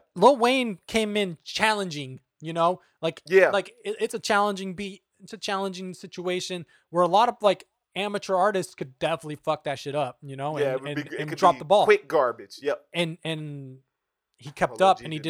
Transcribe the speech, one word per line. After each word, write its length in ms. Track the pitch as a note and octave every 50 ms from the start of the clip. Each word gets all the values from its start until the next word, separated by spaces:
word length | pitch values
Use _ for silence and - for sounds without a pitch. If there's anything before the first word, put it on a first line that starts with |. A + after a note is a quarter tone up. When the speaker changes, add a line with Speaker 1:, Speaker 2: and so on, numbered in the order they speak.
| - _ _
Speaker 1:
Lil 200 | E3+ F#3 B3 D4
Wayne 420 | A#3+ A#3 A#3+ C4 C4+ B3 A3+ F#3+ - _ -
came 280 | - A3+ A3 G#3 G#3
in 220 | G#3 G3+ F#3 E3 - _
challenging, 760 | - - - G#3+ A3 A3 G#3 G3 F3+ D3 D3 C#3 C3 C3 - - _ _ _
you 120 | D3+ D#3+ E3
know? 280 | E3+ E3 E3+ F#3 F3+ _ _ _ _
Like, 220 | - E3+ E3+ - -
Speaker 2:
Yeah. 240 | - F#3 F#3+ F3+ D3+
Speaker 1:
like, 260 | D#3+ G3 F#3 - - _ -
it, 120 | G3 A3 -
it's 140 | G#3 A3+ -
a 40 | G#3+
challenging 560 | - - A3 G3+ G#3 G#3 G3+ F#3 F#3+ F#3+ F3+
beat. 280 | E3 G3+ G3 G3 - _ _ _ _ G3
It's 100 | - -
a 60 | F#3+
challenging 560 | - - G3+ F#3+ G3 G3 F#3 F3+ F#3+ F#3 F3+
situation 720 | - - F#3 - - E3+ F3+ F3+ F3+ F3 - F#3 F3 D#3+ - _ _ _ _
where 140 | - E3+ F3+
a 40 | F3
lot 200 | F3 G3+ A#3 A#3+
of, 80 | G#3+ - -
like, 260 | G3+ F#3 - - _ _ _ _ _ _
amateur 400 | F3+ G3 G#3 G3+ G3 - - F#3+
artists 400 | F3+ F#3 G#3 G3 F#3 E3+ - -
could 240 | - E3+ C3+ B2+ _
definitely 380 | E3 D#3 E3 D#3 - D3+ D3+
fuck 280 | C#3+ _ D#3+ D#3 C#3+ -
that 140 | D3+ C#3 B2
shit 160 | - C#3+ C3+
up, 240 | D3 C#3+ B2+ - _
you 140 | - C#3 C3+
know, 240 | C3+ C#3 D3 D#3 D3
Speaker 2:
Yeah, 60 | C#3+
Speaker 1:
and, 100 | C3+ B2+
Speaker 2:
it 60 | C3
would 80 | C3+ C#3+
Speaker 1:
and, 80 | D3
Speaker 2:
be 60 | C#3+ C#3+ -
g-, 40 | D3+
it 60 | D3
Speaker 1:
and 100 | D3+ D3+
Speaker 2:
could 80 | E3 D3+
Speaker 1:
drop 160 | F#3+ F3+ D#3+
Speaker 2:
be 40 | C3
Speaker 1:
the 40 | D#3+
ball. 200 | D3+ F#3+ G#3 D#3+
Speaker 2:
quick 240 | F#3+ G#3 - - C3+
garbage. 500 | D3+ D#3 C3 A#2+ A2+ A2 G#2 G2 - -
Yep. 280 | C3 C#3+ C3+ - - _ -
Speaker 1:
And, 260 | E3+ F3 D#3+ D#3+ - -
and 600 | D#3+ D#3+ D#3 D3+ D3+ C#3+ C#3+ C3+ C3 C3 C3 _ _ _ _ _ _ _ _ _ _ _ _
he 120 | B2+ D3
kept 280 | C#3+ - F#3 F#3+ F#3+ -
Speaker 2:
Polo 120 | F#3+ F#3+
Speaker 1:
up 80 | F#3 -
Speaker 2:
G 60 | B2
Speaker 1:
and 80 | D3+ D#3+
he 80 | D3+
Speaker 2:
did 40 | C#3+ D#3+